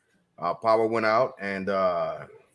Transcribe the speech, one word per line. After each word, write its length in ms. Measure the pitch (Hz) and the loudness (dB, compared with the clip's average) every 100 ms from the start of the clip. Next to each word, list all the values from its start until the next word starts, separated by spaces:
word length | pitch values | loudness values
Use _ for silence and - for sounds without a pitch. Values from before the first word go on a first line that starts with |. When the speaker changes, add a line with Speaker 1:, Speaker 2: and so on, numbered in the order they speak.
| _ _ _ - | _ _ _ -8
Speaker 1:
Our 160 | - | -4
power 320 | - 113 113 110 | -2 2 4 4
went 200 | 113 110 | 2 2
out, 280 | 110 131 - | 2 2 -2
and, 280 | 98 95 95 | -6 -6 -2
uh, 580 | 98 92 87 80 78 73 | 0 0 0 -4 -6 -12
Speaker 2:
So 20 | - _ | -20 _